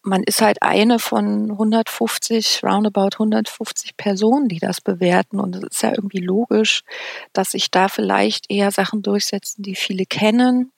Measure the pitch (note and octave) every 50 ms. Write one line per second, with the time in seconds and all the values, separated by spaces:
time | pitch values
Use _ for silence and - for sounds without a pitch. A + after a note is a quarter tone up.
0 | _ G3 F#3+ F#3 G#3 - G#3 - A3 G#3 G#3 - - - - F#3+ G#3+ A#3 A#3+ A3+
1 | - - - A3 G#3 G#3 G#3 G#3 G#3+ G#3+ G#3 G3 A3 G#3+ A3 A3+ A3+ - - -
2 | A#3 A3 - - - - A3+ A3+ G#3+ - - - - - F#3+ G3+ G#3+ G#3+ G3 G3+
3 | G3 G3+ - - A3 G#3+ G#3+ A3 G#3+ - - - A3 - - - - - _ -
4 | - G#3 G3 F#3+ G#3+ A3 B3 D4 C#4+ A3+ F3 E3 - - F#3+ - _ - F#3+ E3+
5 | F#3 F3 F3+ F#3 G3 _ - G3 G3+ F#3 F3+ F#3+ G3+ - - - - A3 - -
6 | G3 G3+ - F#3 F3+ F3+ F#3+ G#3 A#3+ _ G#3+ G#3+ A3 - - - _ - - -
7 | - - - - - _ _ F#3+ F#3+ - - F#3+ - - - F#3 F#3 G3 - -
8 | G#3+ F#3+ G3 - G3 A3 G#3+ - - - G3+ G3+ G3+ G3+ G3+ - G3 F3+ - G#3+
9 | F#3+ G3+ G3+ G3+ - - - G3+ _ - - - G3 G3 F#3 - - - G3 F#3
10 | F#3+ _ - - G#3 G#3+ A3 A#3+ B3 B3+ B3 B3 B3+ B3+ _